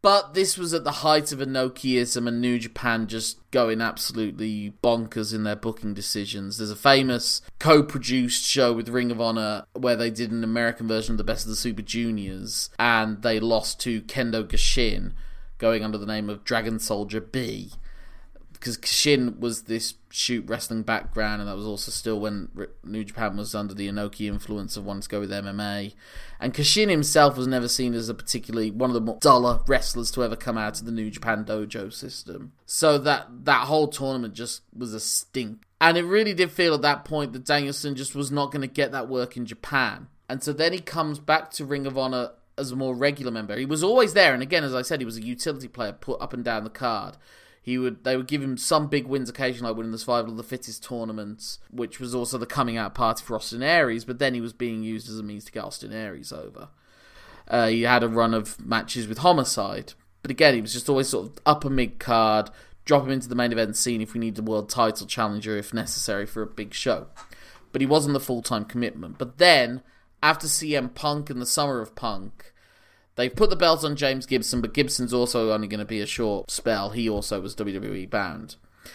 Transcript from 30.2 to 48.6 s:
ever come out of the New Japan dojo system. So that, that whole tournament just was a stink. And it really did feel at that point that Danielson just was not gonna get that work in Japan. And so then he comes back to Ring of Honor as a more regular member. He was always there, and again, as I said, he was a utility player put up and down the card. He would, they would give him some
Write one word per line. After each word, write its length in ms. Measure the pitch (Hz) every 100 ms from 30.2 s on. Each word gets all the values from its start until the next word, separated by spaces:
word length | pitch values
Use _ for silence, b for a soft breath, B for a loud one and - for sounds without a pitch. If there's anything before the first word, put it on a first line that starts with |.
ever 120 | 120 113
come 240 | 127 113
out 200 | 107 107
of 60 | 113
the 60 |
New 180 | 113 107
Japan 340 | 104 117 107
dojo 480 | 104 107 107 110 101
system. 600 | - 139 - - - - _ -
So 320 | - 160 147
that, 460 | 143 139 - 123 135
that 200 | 131 131
whole 220 | 156 151
tournament 480 | - 135 131 117 98
just 260 | 117 - _
was 220 | - 120
a 60 | 107
stink. 640 | - - - 131 113 113 _ _
And 180 | 165 170
it 80 | 175
really 300 | 202 214 175
did 160 | 180
feel 240 | - 170 147
at 80 |
that 200 | 143 139
point 300 | - 151 139
that 120 | 127 127
Danielson 500 | 147 139 139 147 131
just 180 | 135
was 180 | 143 139
not 200 | 143 143
gonna 160 | 147 135
get 240 | 139 135
that 180 | 135 123
work 260 | 131 123 123
in 120 | 117
Japan. 600 | - - 139 120 98 - _ -
And 140 | 131
so 100 | 151
then 180 | 143 165
he 100 | 185
comes 360 | 170 160 156 147
back 320 | - 156 156
to 140 | - 139
Ring 220 | 143 135
of 100 | 131
Honor 360 | 131 127 123 - _ -
as 120 | 135
a 40 | 127
more 180 | 131
regular 380 | 123 143 143 123
member. 260 | 113 104 107
He 80 | 135
was 180 | 151
always 300 | 180 247 220
there, 220 | 180 175 127
and 80 |
again, 200 | 139 170
as 120 | 143 127
I 80 |
said, 180 | 127 156
he 40 | 117
was 120 | 113
a 80 | 110
utility 420 | 123 165 139 127
player 260 | - 107
put 280 | - - -
up 100 | -
and 140 | 123 120
down 180 | 110
the 60 | 110
card. 480 | - 127 110 98 - b b b b
He 140 | - 127
would, 280 | 127 110 127
they 120 | 131
would 100 | 131
give 140 | 143
him 160 | 135
some 300 | 123